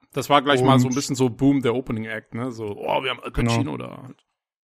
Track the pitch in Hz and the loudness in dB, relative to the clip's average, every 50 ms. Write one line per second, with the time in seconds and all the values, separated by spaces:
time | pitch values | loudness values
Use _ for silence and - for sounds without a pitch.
0 | _ _ - 143 123 - 143 147 127 143 143 127 127 131 131 127 127 127 123 139 | _ _ -8 -8 0 4 4 4 6 4 4 4 6 6 6 6 4 4 0 -2
1 | - - 139 117 131 123 113 - 135 139 143 139 120 123 113 131 131 - 120 110 | -4 -4 -2 0 0 0 0 2 2 2 2 2 2 0 -2 -2 -4 -6 -6 -6
2 | 110 110 110 110 - _ - 113 123 131 117 110 110 104 101 - - - 147 143 | -6 -8 -10 -10 -10 _ -8 -8 -8 -8 -8 -8 -8 -8 -8 -8 -4 -4 -2 -2
3 | 135 127 123 113 - 123 - - 117 117 117 117 117 - 69 - 60 60 - - | -2 -4 -6 -8 -10 -8 -4 -2 0 0 0 0 -2 -4 -6 -8 -10 -12 -14 -16
4 | - 131 - - _ _ _ _ _ _ _ _ _ | -18 -20 -20 -20 _ _ _ _ _ _ _ _ _